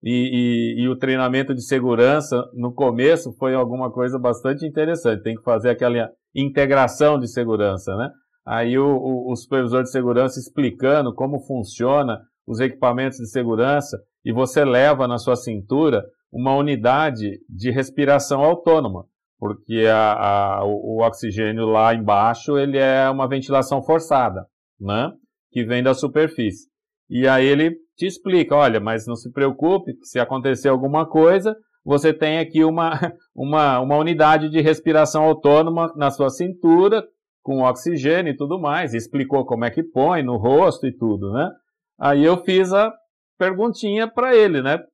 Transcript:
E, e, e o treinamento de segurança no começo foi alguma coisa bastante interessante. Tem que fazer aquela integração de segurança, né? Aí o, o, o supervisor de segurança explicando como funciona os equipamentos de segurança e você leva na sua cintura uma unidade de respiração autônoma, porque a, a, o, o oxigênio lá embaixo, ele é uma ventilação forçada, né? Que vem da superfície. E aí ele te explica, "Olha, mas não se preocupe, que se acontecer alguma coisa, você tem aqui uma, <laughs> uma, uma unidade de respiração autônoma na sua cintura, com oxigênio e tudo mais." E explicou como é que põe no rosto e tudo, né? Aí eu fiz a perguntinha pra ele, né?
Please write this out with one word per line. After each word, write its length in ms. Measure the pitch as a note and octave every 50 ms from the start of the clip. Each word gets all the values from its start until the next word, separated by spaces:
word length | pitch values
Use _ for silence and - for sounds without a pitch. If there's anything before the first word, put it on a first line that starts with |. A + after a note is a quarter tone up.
| -
E, 720 | A2+ A#2+ B2 B2 B2+ B2+ B2 B2 A#2+ A#2+ A#2 A#2 A#2 A#2 A#2
e, 40 | A#2+
e 60 | B2+
o 60 | B2+
treinamento 600 | B2+ - C3 C3 C3 B2+ B2+ B2+ C3+ C3+ C3+ C3+
de 100 | B2+ A#2
segurança 800 | - C#3 C3 B2 B2+ A#2+ A2+ A#2+ B2+ C#3+ D3+ C#3+ C#3+ C3 B2 B2 - -
no 180 | A#2+ A#2+ B2 B2
começo 600 | - C#3+ B2+ A2+ A#2 B2+ D3 E3 D#3+ D#3+ C3 G#2+
foi 220 | _ C3+ C3 C3
alguma 360 | C3 B2+ A#2 A#2+ B2+ C3 B2
coisa 280 | A#2 B2+ B2 B2+ B2+ C3
bastante 460 | B2 B2 A#2 A#2 - F3 D#3 C#3+ D3+
interessante. 580 | D#3 - D#3 D#3 D#3+ E3+ E3 - A#2+ A2 G2+ G2
Tem 120 | A2+ A2+
que 80 | A2+ _
fazer 280 | - A#2 A2 G#2 B2
aquela 380 | A#2+ A2+ C3 B2 A#2+ A#2+ A2+ A2 - _ _ _ _
integração 840 | - C3+ C#3+ C#3 C#3+ C#3 C3+ C#3 C3+ C3+ B2+ D3+ - D3 D3 D3+ C#3
de 80 | B2+ A2+
segurança, 680 | - B2+ A#2+ A2+ A2+ G#2 G#2 G2+ F#2+ F#2 - - F#2+
né? 140 | G2+ A#2 C#3+ - _ _ _ _ _ _
Aí 320 | B2 A#2 A2+ A#2 A#2 B2 C3
o, 100 | C#3 C#3+
o, 440 | C#3 C3 C3 C3 C3 B2+ B2 B2+
o 40 | B2
supervisor 480 | A2+ - _ C#3 C3+ B2+ A#2+ A#2 B2+ C3
de 80 | B2+
segurança 480 | - C3 B2+ A#2+ A#2+ A#2+ C3 C3 C3 C3+
explicando 760 | C3 - _ - C#3+ B2 - - C3 C3 C#3+ D3+ C#3 B2 A2+
como 260 | - C3 C3+ C#3+ C3
funciona 800 | C3 - C#3 B2+ G#2+ G2 - - B2 B2 C#3 D3 C#3 B2+ A2 - - _ _ _ _
os 140 | - A#2 G#2+
equipamentos 580 | C3 C3 C3 - - B2 A#2+ B2+ C3 C3+ - -
de 120 | A#2+ G#2
segurança 680 | - C3 B2 A#2 A2+ A2 A#2+ C3+ C#3+ D3 C#3+ - - - _ _ _ _ _
e 80 | A#2
você 320 | A#2 A#2+ C3 B2+ - - -
leva 440 | C#3 B2 B2 C3+ D3 D3+ C3 C3+ A#2+
na 100 | A#2+ A#2+
sua 180 | - - B2
cintura 680 | A#2+ - B2+ A2+ G#2 G2 G2+ B2+ C#3 D#3+ D#3 B2 G#2 - - _ _ _ _
uma 240 | - - B2 C3 C3+
unidade 840 | C#3 C#3+ D3 C#3+ A#2 G#2+ A#2+ C3 C#3+ D#3 D#3 C3 A2+ G#2+ G2+ G2 - _ _
de 220 | - F#2 G2+ B2+
respiração 680 | B2 C3+ C3 C3 - - C#3+ C#3 C#3+ C#3 B2+ - C#3+ C3+ C#3+
autônoma, 640 | D#3 F3 E3+ E3+ E3+ E3 D#3+ C#3+ A2 F#2+ F2 F2 _ _ _ _ _ _ _
porque 460 | - G#2 G#2 G2+ _ - A2 A2+ A2 A2
a, 260 | A2 A2 A2 G#2+ G#2 G#2 G2+ G2+ G2+ G2+ G2+ G2+ G2 G2
a, 40 | G2
o, 340 | G2+ G#2 G#2 A2 A#2 A2 A2
o 60 | A2+
oxigênio 640 | A#2 A2+ - - A2 F#2+ G#2 A2 G#2+ G#2+ A2+ A2+
lá 280 | A2 A2 A2 A2 A2+ A#2
embaixo, 640 | A#2 A2 G#2 G#2 G2+ G#2 A2+ A#2 A#2 - - C#3+ C#3+
ele 200 | C#3 C#3 C3+ C#3
é 320 | C3+ C3+ C3 C3+ C3+ C3+
uma 180 | C3+ C3+ C3+ C3
ventilação 540 | C#3 C3+ C3 - C#3 C3+ C3 - C#3+ C#3
forçada, 640 | - - D#3+ E3 D#3+ - D3 C3+ B2+ A2+ F#2+ F#2+ F2 _ _ _ _ _ _ _
né? 320 | G2+ G2 G2+ A2 B2+ E3 - _ _ _ _ _ _ _
Que 140 | _ A#2+ A#2
vem 160 | A2 B2 B2
da 120 | B2 C3 -
superfície. 760 | - - C#3 A#2+ D3+ D#3 D#3 D#3 - A#2+ G#2 F2+ - - _ _ _ _ _ _ _ _ _
E 180 | - B2 B2+ C3+
aí 180 | C3 C3 C3
ele 300 | C3+ C#3+ C#3+ D#3 E3 E3 E3 _ _ _ _
te 80 | E3+
explica, 500 | G3 F#3+ - _ G3 F#3 F3+ D3+ - C#3+
"Olha, 240 | D3 D3 C3 A2 A2
mas 280 | G2+ A2 A2+ A2+ G#2 A#2
não 80 | A#2+
se 160 | A#2 - B2
preocupe, 600 | B2 - C#3 C3+ C3+ C3+ D3 E3 F#3+ F#3+ F#3 - C#3+
que 120 | - _
se 140 | - - B2+
acontecer 500 | A#2+ A#2+ C3 C3 B2 C#3 C3+ B2 C3+ C#3+
alguma 360 | C3 B2+ C3 C3+ C#3+ D#3 D#3+
coisa, 500 | D#3 - D#3+ D#3+ E3 F#3 G3 F#3 A3 G#3+ A3 _ _ _ _ _
você 300 | - C#3 C#3+ - D#3+ D3+
tem 260 | D#3 D#3 D3+ D#3 D#3+
aqui 240 | D#3+ D#3+ D#3+ D#3 D#3+
uma, 280 | D#3+ D#3+ E3 E3+ E3
<laughs> 260 | D#3+ D3 D#3+ E3+ E3 - _ _ _
uma, 440 | - B2+ C#3 D3 D#3 D3+ C#3+ C3 B2
uma 180 | B2+ C3 C#3+ D3
unidade 520 | D#3 E3 F3 D3+ D#3 D3+ D#3 D#3 D3+ D#3
de 120 | D3+ D#3+
respiração 600 | D3+ D#3 D#3 D#3 - D#3+ D#3 D#3 D3+ D3 - D#3 D#3
autônoma 680 | D#3+ D#3 D#3 - D3 C#3+ D3+ D#3+ E3 E3 E3 E3 E3 D#3+
na 160 | D3+ D3 C#3
sua 180 | C3+ - C#3+ C3+
cintura, 720 | C3 - F3 F3+ F#3 F3+ - E3 E3 F3 F#3 G3+ G#3+ A3 - - _ _ _ _ _ _
com 220 | _ - C3+ C3+ C3
oxigênio 680 | B2+ B2 B2 - E3+ F3 D3+ C3 C#3+ D#3+ F3+ F#3+ D#3+
e 60 | C3+ -
tudo 220 | D3 C#3+ E3 F#3+
mais." 340 | E3 D3 C#3+ E3 F3+ C#3+ A2+
E 40 | A#2
explicou 480 | A2+ - - C3+ C3+ C3+ C#3+ C#3 C3
como 200 | - B2+ A2+ A#2
é 60 | A#2+
que 120 | A2+ D#3 E3
põe 380 | E3+ - B2+ C3+ D#3+ F3+ E3+
no 160 | C#3+ B2 B2 A#2
rosto 480 | G2 C#3+ C3+ D3+ F#3 F3+ - - -
e 100 | C3 -
tudo, 360 | - A#2 A2+ G#2 F#2+ G2 G2
né? 180 | G2+ B2 D3+ F3+ - _ _ _ _ _ _ _ _ _
Aí 240 | - C#3+ C#3+ C#3+ D3
eu 140 | D#3+ F3+ F3+ F3
fiz 280 | - F#3 F#3 F#3+ F#3
a 220 | F#3 G3 G#3 A3 A3 _ _ _ _ _ _ _ _ _
perguntinha 720 | F3+ F#3 F#3+ F3+ G#3+ B3 A3 - - G#3 G3+ G#3+ A3+ A3+
pra 280 | A3+ - B3 C4 B3+
ele, 260 | A3+ G#3+ G3+ E3+ C#3
né? 180 | B2+ C3+ D3 F3 - _